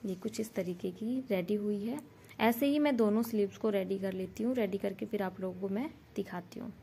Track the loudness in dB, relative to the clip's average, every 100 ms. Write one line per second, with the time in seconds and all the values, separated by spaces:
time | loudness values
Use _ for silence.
0 | -6 -6 -6 -4 -4 -2 -2 -2 -6 -4
1 | -4 -4 0 0 2 0 2 0 -2 -6
2 | -8 -20 -20 2 2 4 4 4 4 6
3 | 6 6 2 2 0 2 0 2 0 -2
4 | -2 -2 -6 -2 -2 2 0 0 -2 -4
5 | -4 -2 -2 -2 -6 -4 -2 0 -2 -6
6 | -10 -6 -4 -6 -8 -10 -10 -12